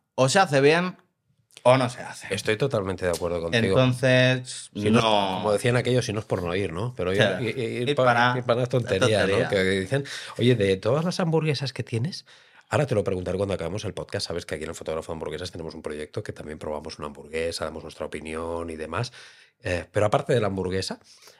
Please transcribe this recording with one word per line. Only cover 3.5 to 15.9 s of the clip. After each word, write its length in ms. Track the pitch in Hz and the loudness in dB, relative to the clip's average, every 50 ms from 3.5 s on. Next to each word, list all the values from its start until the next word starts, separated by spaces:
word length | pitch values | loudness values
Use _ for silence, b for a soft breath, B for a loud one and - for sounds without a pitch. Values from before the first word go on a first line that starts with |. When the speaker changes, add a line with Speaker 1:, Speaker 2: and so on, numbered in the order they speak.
| 117 117 113 95 95 127 | 2 2 2 4 4 4
Speaker 1:
Entonces, 920 | 127 127 123 - 135 127 127 127 127 127 127 127 127 - - - - - - | 4 4 2 2 2 4 6 6 6 4 2 0 -4 -8 -12 -14 -14 -12 -6
Speaker 2:
Si 160 | 101 101 104 | -2 2 4
no 100 | 110 123 | 4 4
es 60 | 117 | 6
Speaker 1:
no. 300 | 113 107 101 98 95 95 | 6 4 4 4 2 0
Speaker 2:
como 160 | 92 90 104 104 | 0 0 2 2
decían 220 | 101 - 123 123 | 2 2 2 2
aquellos, 280 | 123 110 123 127 123 - | 2 2 2 2 0 0
si 60 | - 101 | 0 -4
no 60 | 110 | -4
es 60 | - | -4
por 160 | - 113 95 87 | -4 -4 -2 -2
no 120 | 85 87 | -2 -2
ir, 180 | 101 98 - 80 | -2 -2 -2 -4
¿no? 200 | 90 113 123 123 | -4 -6 -4 -4
Pero 140 | - 87 90 95 | -4 -2 0 2
ir, 40 | 104 | 4
Speaker 1:
Claro. 240 | 110 98 92 98 107 | 2 2 2 0 -2
Speaker 2:
ir, 140 | 113 - | -4 -4
ir 320 | 135 117 110 117 117 123 143 | -4 -4 -4 -4 -2 -2 0
Speaker 1:
Ir 60 | 147 | 2
Speaker 2:
pa-, 80 | 143 131 | 4 4
Speaker 1:
para 280 | 123 120 120 120 123 127 | 4 4 4 4 4 2
Speaker 2:
ir 60 | 127 120 | 0 0
para 200 | 127 113 123 127 | 0 0 0 0
es 60 | - | 0
tontería, 520 | - 123 - - 98 98 127 113 110 95 | 0 0 0 0 2 2 4 4 4 4
¿no? 60 | 92 | 4
Speaker 1:
tontería. 220 | 95 98 - 80 - | 4 2 2 2 2
Speaker 2:
Que 140 | 104 95 95 | 2 2 2
dicen, 400 | 92 98 98 95 - 135 143 143 B B B B B B | 2 2 0 0 0 -2 -2 -2 B B B B B B
oye, 180 | - 117 123 123 | 2 4 4 4
de 200 | 110 98 95 95 | 4 4 2 2
todas 280 | 95 - 107 131 156 165 | 2 2 0 0 2 0
las 140 | 185 180 - | 0 -2 0
hamburguesas 520 | 185 165 160 160 156 156 135 - 139 131 | 0 2 2 2 2 0 -2 -2 -4 -6
que 120 | - - - | -6 -8 -6
tienes, 420 | - 117 113 127 185 - - b b b b b b b b b - | -4 -2 -2 -2 -2 -4 -8 b b b b b b b b b -2
ahora 180 | 107 123 147 | 0 0 0
te 80 | - 107 | 2 0
lo 80 | 101 90 | 0 0
preguntaré 340 | 98 92 92 90 90 92 | 0 -2 -2 -2 -2 -2
cuando 160 | 92 101 98 92 | -2 -2 -2 -2
acabemos 320 | 82 85 82 92 - - | -4 -4 -6 -6 -6 -8
el 80 | 98 - | -8 -8
podcast, 340 | - 78 - - 98 - | -8 -8 -6 -6 -6 -6
sabes 180 | - 85 85 - | -6 -6 -8 -6
que 80 | - 90 | -6 -8
aquí 80 | 73 78 | -8 -6
en 80 | 80 | -8
el 40 | 85 | -10
Fotógrafo 360 | - - 80 78 80 80 - | -8 -6 -6 -6 -6 -6 -6
de 40 | 82 | -8
Hamburguesas 340 | 80 80 78 78 78 90 87 | -8 -8 -8 -8 -8 -8 -8
tenemos 240 | - 87 80 78 78 | -10 -10 -10 -10 -10
un 80 | 80 - | -10 -10
proyecto 400 | 78 | -8